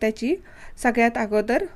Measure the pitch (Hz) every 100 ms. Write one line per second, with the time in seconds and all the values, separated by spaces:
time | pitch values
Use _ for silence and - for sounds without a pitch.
0 | 220 220 233 381 - - - - 247 233
1 | 233 233 214 214 214 262 381